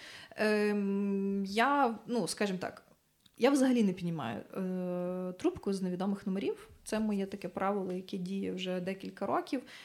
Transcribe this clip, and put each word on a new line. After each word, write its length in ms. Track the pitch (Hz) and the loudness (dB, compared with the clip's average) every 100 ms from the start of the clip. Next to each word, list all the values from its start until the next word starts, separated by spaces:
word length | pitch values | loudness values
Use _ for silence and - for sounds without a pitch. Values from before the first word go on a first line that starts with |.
| - - - - | -10 -16 -10 0
Ем, 1080 | 214 214 208 208 196 196 202 196 196 196 196 | 2 4 4 2 2 2 2 2 0 0 0
я, 480 | 208 247 285 254 220 - | 2 4 6 4 2 -2
ну, 220 | 233 165 | 0 0
скажімо 300 | - 202 185 | 0 0 0
так, 240 | - - - _ _ _ _ - | -4 -8 -18 _ _ _ _ 2
я 120 | 240 | 6
взагалі 340 | 277 254 240 | 6 6 6
не 80 | 208 | 4
піднімаю, 460 | 180 175 165 117 110 | 2 -2 -2 -4 -6
е, 920 | - - 185 185 180 180 180 180 185 | -8 -6 -4 -2 -2 -2 -4 -4 -6
трубку 400 | 180 330 349 - | -2 -2 -2 -2
з 100 | 196 | -2
невідомих 440 | 185 180 190 196 - | -2 -2 -2 -2 -2
номерів. 420 | 190 294 427 - - | -2 -2 -4 -10 -18
Це 160 | - 220 | -6 -2
моє 260 | 220 202 196 | 0 0 -2
таке 220 | 196 180 | -6 -6
правило, 440 | 196 196 208 185 | -2 0 0 -2
яке 240 | 180 185 196 | -4 -6 -6
діє 360 | 175 196 190 | -4 -4 -2
вже 280 | 185 185 185 | -4 -4 -4
декілька 460 | 180 196 190 185 202 | -4 -6 -8 -6 -2
років. 360 | 294 - 262 - - | -2 0 -4 -6 -16